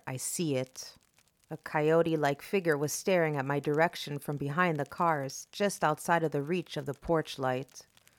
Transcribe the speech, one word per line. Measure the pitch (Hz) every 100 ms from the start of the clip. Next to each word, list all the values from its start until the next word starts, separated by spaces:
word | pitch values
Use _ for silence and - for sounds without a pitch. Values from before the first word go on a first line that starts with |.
| -
I | 131
see | - - 160 131
it. | 131 - - - _ _ _ _ -
A | 156
coyote-like | - 156 151 165 165 156 143 143
figure | - 202 170 143
was | 147
staring | - - 180 160 147
at | 135
my | 143
direction | 151 147 170 - 147 147
from | - 143
behind | 139 147 180 147
the | 139
cars, | - 170 147 135 - -
just | - 202 -
outside | 156 151 - 170
of | 160
the | 143
reach | 143 180 - 156
of | 139
the |
porch | 131 - 160 147 -
light. | 131 127 139 - - _ _